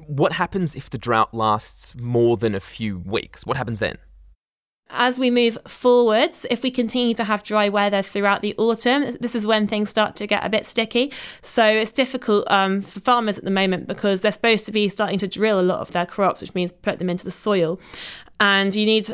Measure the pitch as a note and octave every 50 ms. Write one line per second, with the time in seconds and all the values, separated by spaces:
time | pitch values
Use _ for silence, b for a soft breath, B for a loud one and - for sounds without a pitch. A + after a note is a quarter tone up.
0 | - D3+ C#3+ C#3 F3 - D3+ E3+ F3 - - F#3+ F3 - - B2 - - - A2
1 | - A#2 A#2 A2 A2 - - A2+ A2 A2 G#2+ A2 - - - - - - - B2
2 | A#2+ A#2+ B2 A#2 A#2 A#2 A#2+ G2 A#2 G#2+ G2+ G2 - - - - A2+ G#2 F#2+ F2
3 | - F#2+ A2 - - - - - - - C3+ C3+ A#2+ A#2+ A2+ G2+ A2 D#2 - -
4 | - - - - - - _ _ _ _ _ _ _ _ _ _ _ - C3 -
5 | A#3+ B3+ B3 B3+ C4 B3 A#3+ B3 A#3 A#3 A3+ - - - - - - B3 B3 B3
6 | A#3+ A3 G#3+ A#3 D4 E4+ - - - - A#3 A3+ - B3+ B3+ B3+ A#3 G#3+ - B3+
7 | A#3+ A#3 A3+ - A3 G#3 G#3+ G3+ - - G#3+ G#3+ G#3 G3+ G3+ G3+ G3+ G#3 G3+ G3
8 | G3 - - G3+ G3+ G3 G3+ - G#3 G#3 - - A3 A#3 A3+ A3+ - B3 C4 C#4+
9 | C#4 B3 A#3+ - A#3+ A#3 - A3+ G#3 G#3+ A3 G#3+ G#3+ G3+ A3 G#3 G#3+ G3+ - A3
10 | G#3+ - - - G#3 G3+ G#3 - - F#3 A3 G#3 - - - A#3 A3+ A3+ - A#3+
11 | C4 C#4+ B B B B B B B - - A#3+ A3 G#3+ G#3+ A3 G#3+ - - C#4
12 | B3+ B3+ - B3 - A3+ G#3 G#3 - - G3+ G3 G3 F#3+ F#3+ G3 F#3+ - - G3
13 | - B3+ B3 A#3+ A3+ G#3 F#3 - - F#3+ F#3+ F#3+ G3 F#3 F#3 - - - - -
14 | - G3+ G3 F#3+ - G#3 G3+ - - A#3 A3 G3 - G3 G#3+ G#3+ G#3 F#3+ - -
15 | G#3 F3 G3+ F3+ G3+ F#3+ - F#3+ G#3+ A3 G#3 F#3 F3+ F#3 - - - - - F3
16 | F3 - - G#3 G3 F3+ - - - - - F3+ F3+ F3 - _ - G#3 - -
17 | F3+ F3+ F3 F3+ - F#3 - - - G#3+ G3+ F#3 E3 D#3 F#3 - B B B B
18 | B B B B B B B - G#3 G3+ G3 G3 G3 G3 F#3+ G#3+ G#3+ G#3+ A3 A3
19 | F#3+ G#3+